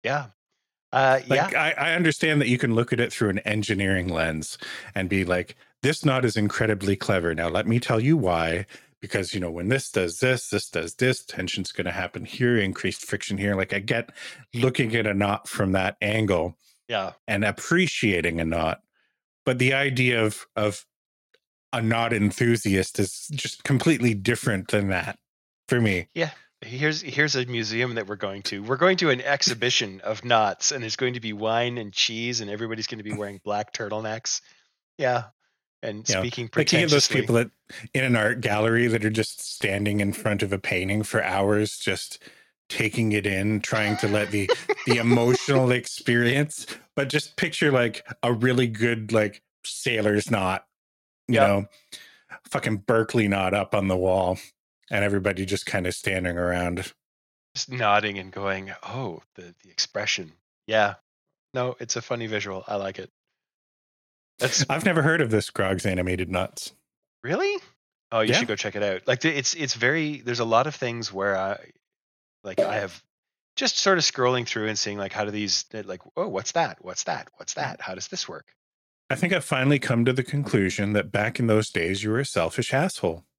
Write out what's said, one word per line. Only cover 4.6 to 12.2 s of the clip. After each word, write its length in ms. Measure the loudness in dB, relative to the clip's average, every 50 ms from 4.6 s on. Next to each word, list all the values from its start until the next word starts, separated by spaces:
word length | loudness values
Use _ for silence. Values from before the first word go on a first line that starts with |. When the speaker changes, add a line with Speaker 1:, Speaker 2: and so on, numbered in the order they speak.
| -14 -14 -14 -14 -14 -8 -4
Speaker 2:
and 140 | -4 -2 0
be 160 | 0 0 2
like, 320 | 2 0 0 0 -6 -12 _ -20 _ _ _
"This 220 | 0 0 0 4 2
knot 200 | 2 4 4 2
is 100 | 2 2
incredibly 600 | 2 0 0 2 2 2 2 2 0 2 0 0
clever. 380 | 0 2 2 2 2 2 0 0
Now, 140 | 0 -2 0
let 180 | 0 0 2
me 140 | 2 2 2
tell 180 | 2 2 0 2
you 160 | 4 4 4
why." 500 | 4 4 2 2 2 2 0 0 -2 -4 _ -14 -20 _ _ _ _
Because, 320 | -12 -4 -4 -4 -4 -2 -4
you 60 | -4
know, 100 | -4 -4
when 180 | -6 -4 0 0
this 220 | 0 0 -2 -2
does 280 | -2 0 0 0 0 0
this, 280 | 2 2 2 0 -2 -4
this 180 | -4 -4 -4 -4
does 260 | -6 -6 -6 -6 -2
this, 280 | 0 2 2 2 0 -6
tension's 480 | -12 -8 -6 -6 -4 -4 -4 -6 -6
gonna 180 | -6 -6 -6 -4
happen 320 | -4 -6 -6 -6 -8 -12